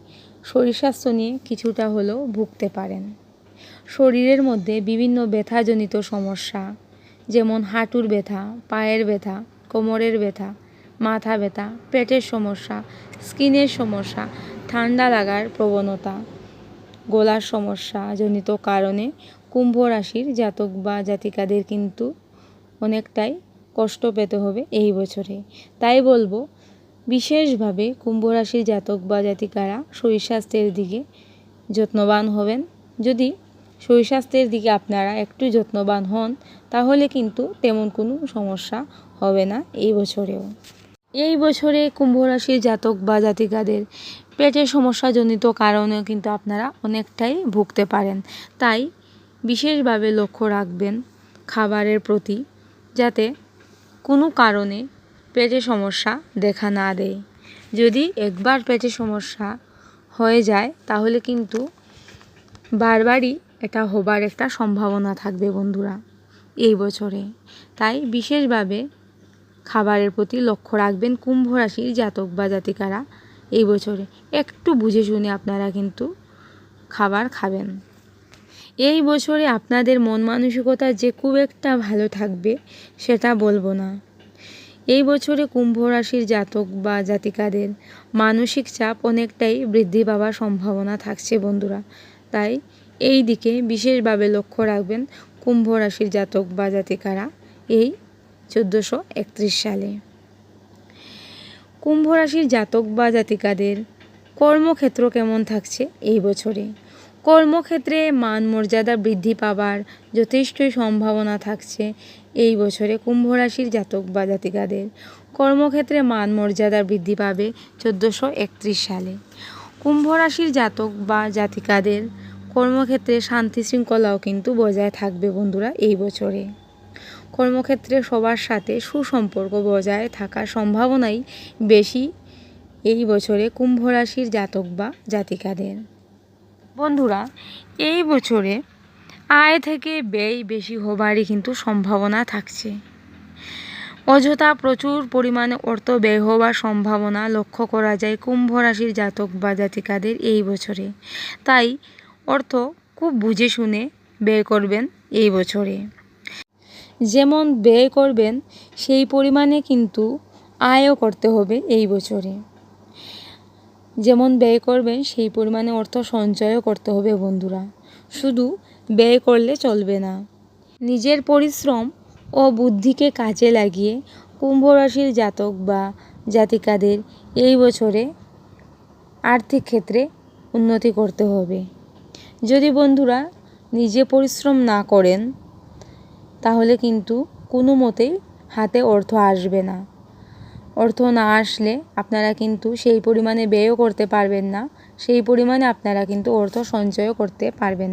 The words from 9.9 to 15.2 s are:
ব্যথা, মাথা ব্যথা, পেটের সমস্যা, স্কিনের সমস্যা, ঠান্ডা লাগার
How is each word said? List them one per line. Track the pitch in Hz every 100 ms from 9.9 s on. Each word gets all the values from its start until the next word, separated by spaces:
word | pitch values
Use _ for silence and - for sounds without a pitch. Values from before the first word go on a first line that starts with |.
| 220 226 220
ব্যথা, | 208 196 196 208 - - - -
মাথা | 220 220 220 220
ব্যথা, | 202 202 208 226 -
পেটের | 262 240 262
সমস্যা, | - 226 208 196 - 208 220 - - -
স্কিনের | - - 277 277 277
সমস্যা, | - 226 202 196 - 214 - - - -
ঠান্ডা | 240 233 247 254
লাগার | 226